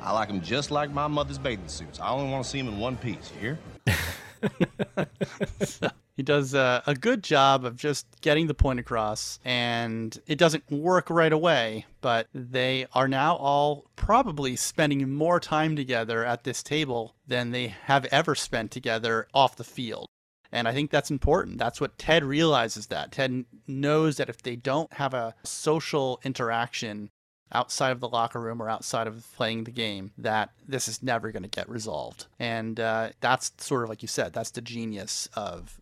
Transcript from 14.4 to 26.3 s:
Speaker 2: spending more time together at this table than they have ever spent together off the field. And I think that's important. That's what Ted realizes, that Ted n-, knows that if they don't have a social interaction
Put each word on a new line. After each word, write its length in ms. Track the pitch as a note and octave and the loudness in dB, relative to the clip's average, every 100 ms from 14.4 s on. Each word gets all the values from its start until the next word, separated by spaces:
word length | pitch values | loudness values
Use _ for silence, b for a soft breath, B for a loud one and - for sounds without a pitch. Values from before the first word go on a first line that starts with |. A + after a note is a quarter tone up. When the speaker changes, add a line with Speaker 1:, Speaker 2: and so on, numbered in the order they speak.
| C#3 B2 | -2 -2
Speaker 2:
spending 560 | - - D3+ C#3 C3+ | -2 2 2 2 0
more 280 | C#3 D#3+ F3 | 2 4 2
time 340 | - D#3 D#3 D3+ | 2 0 2 0
together 480 | C3 A#2+ A2+ A2+ | 0 0 0 0
at 220 | A#2+ A#2+ C3 | 0 -2 -4
this 180 | A#2 | -6
table 520 | - D3+ D3 A#2+ A2 _ - | -2 -2 0 -2 -6 _ -4
than 240 | B2 A#2+ | -2 -2
they 160 | B2 A#2+ | -2 -6
have 380 | F#2+ - C#3 B2+ | -6 2 2 4
ever 280 | C#3 E3 | 2 4
spent 380 | C#3 - B2 G#2+ | 0 -2 -4 -4
together 560 | C3 B2 A2+ A#2 A2+ - | -6 -2 0 0 0 0
off 240 | C3+ C3 - | 4 4 2
the 80 | A#2 | -14
field. 420 | - A#2+ - - _ _ _ _ | -10 -8 -8 -12 _ _ _ _
And 160 | A#2 A#2 | -2 0
I 20 | |
think 160 | B2+ D3 | 0 2
that's 220 | D3 - | 0 0
important. 460 | C#3+ C#3+ F3 - A2+ | 0 2 2 2 -2
That's 240 | C3 - | -4 -2
what 160 | C#3+ - | -6 -2
Ted 260 | - E3 | 4 4
realizes, 640 | C#3 C#3+ E3 C#3 A#2 A2 G#2 | 4 2 4 4 2 -2 -6
that 240 | - D2 | -6 -6
Ted 200 | - C3 | -2 -2
n-, 140 | B2+ A#2+ - - | -2 -6 -14 -10
knows 480 | C3+ C#3+ D#3 D#3 C#3+ | -2 2 4 4 0
that 140 | C3+ | -4
if 120 | A#2 | -6
they 140 | B2+ A#2+ | -8 -6
don't 380 | C3+ C#3+ D#3+ | -2 0 -2
have 200 | - C#3 | -4 -4
a 220 | B2+ A2+ - | -2 -4 -8
social 800 | - - D#3 D#3 - D#3 C3 B2+ | -12 -4 0 0 0 -2 -2 -4
interaction 840 | C3+ | -6